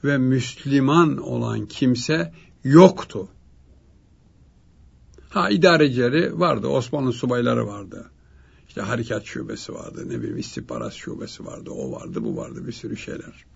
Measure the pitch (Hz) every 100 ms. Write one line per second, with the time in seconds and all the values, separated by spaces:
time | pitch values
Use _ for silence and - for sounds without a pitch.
0 | 139 139 127 131 - - 139 139 135 160
1 | 160 - 131 120 117 110 101 - 131 117
2 | - 160 170 - - _ 135 151 185 185
3 | - - 95 - - - - - _ _
4 | _ _ _ _ - _ _ _ - _
5 | - - - 202 185 202 180 160 147 123
6 | 120 151 - 165 175 120 120 139 117 147
7 | 131 117 123 123 120 120 107 101 95 -
8 | - _ _ - - _ - - 98 117
9 | 117 107 - - - - - - - -
10 | - - - - - - - 58 58 -
11 | - - - - - - - - 65 60
12 | - - 57 53 - 58 - - - -
13 | - - - - -